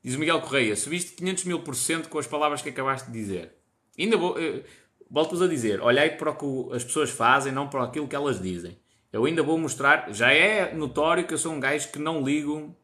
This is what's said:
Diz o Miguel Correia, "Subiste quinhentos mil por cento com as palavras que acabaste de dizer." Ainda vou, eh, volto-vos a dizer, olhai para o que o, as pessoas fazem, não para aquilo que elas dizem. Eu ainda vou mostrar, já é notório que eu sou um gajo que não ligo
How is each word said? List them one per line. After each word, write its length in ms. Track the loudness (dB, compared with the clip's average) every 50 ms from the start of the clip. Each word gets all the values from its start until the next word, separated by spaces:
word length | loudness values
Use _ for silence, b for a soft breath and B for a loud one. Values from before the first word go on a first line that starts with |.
Diz 140 | _ -6 -4
o 20 | -2
Miguel 220 | 0 2 0 0
Correia, 340 | 0 0 0 2 2 2 0
"Subiste 380 | -2 -4 -4 -4 -6 -6 -8
quinhentos 320 | -10 -6 -4 -4 -4 -4 -4
mil 160 | -4 -4 -4
por 160 | -4 -6 -6
cento 320 | -4 -2 -2 -2 -2 -4 -4
com 100 | -6 -6
as 80 | -6
palavras 340 | -4 -2 0 0 0 0 -2
que 100 | -6 -8
acabaste 380 | -6 -4 -2 -2 -2 -4 -6 -10
de 120 | -8 -8
dizer." 320 | -6 -4 -6 -6 -8 -10 _ _ _ _ _ _ _ _ _
Ainda 200 | -4 2 2 2
vou, 200 | 2 2 0 -2
eh, 280 | -2 -4 -4 -4 -6 B B B B B B _ _ -20 _
volto-vos 340 | 0 2 2 2 2 2
a 40 | 2
dizer, 340 | 2 2 2 0 0 0 4
olhai 360 | 4 6 6 6 4 2 2
para 140 | 0 -4 -4
o 40 | -4
que 80 | -2 -4
o, 280 | -4 -4 -4 -4 -4
as 100 | -4 -6
pessoas 280 | -4 -2 0 0 0 0
fazem, 420 | 0 2 4 6 6 4 4 0
não 160 | -4 -4 -6 -4
para 160 | -2 -4 -4
aquilo 240 | -2 -2 -6 -6 -4
que 80 | -4
elas 260 | -2 -2 -2 -2 -2
dizem. 340 | -4 -6 -6 -6 -8 -12 -16 _ _ _ _ _ _ _
Eu 140 | 0 2 2
ainda 180 | 2 4 2 2
vou 120 | 2 2 0
mostrar, 540 | 0 -4 -4 0 4 4 4 4 2 -6
já 200 | -2 2 4 6
é 420 | 6 6 6 4 4 2 0 -2 -2
notório 500 | -4 -6 -2 0 2 4 4 4 2 2
que 100 | -2 -4
eu 40 | -4
sou 140 | -4 -4
um 80 | -4 -2
gajo 320 | 0 0 0 0 -4 -6
que 60 | -8 -6
não 240 | -4 -2 -2 0 0
ligo 500 | 0 0 0 0 -2 -6 -6 -8 -12 -18 _